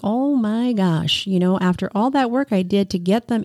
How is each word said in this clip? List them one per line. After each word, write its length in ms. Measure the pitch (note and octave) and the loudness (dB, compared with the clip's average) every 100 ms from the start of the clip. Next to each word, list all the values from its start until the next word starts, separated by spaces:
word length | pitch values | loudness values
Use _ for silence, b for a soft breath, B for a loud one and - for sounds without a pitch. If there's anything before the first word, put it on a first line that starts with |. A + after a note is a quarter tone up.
"Oh 320 | G3+ A#3 C#4 C#4 | -2 0 0 0
my 380 | G#3+ A3 B3 | 0 0 0
gosh," 540 | A3 F#3 D#3+ D#3+ - G3 | 0 2 0 0 -4 -2
you 120 | F#3 | 0
know, 200 | F3+ F#3 | 2 2
after 300 | F3+ F3+ F#3 | 0 0 -2
all 180 | G3+ B3 | -2 0
that 200 | C#4 B3+ | 0 0
work 220 | B3 C#4 | 0 0
I 80 | G3+ | -2
did 280 | F3+ G3+ G3 | 0 0 0
to 80 | F#3 | -2
get 280 | F3 A3 - | 0 0 0
them 160 | A3+ | -4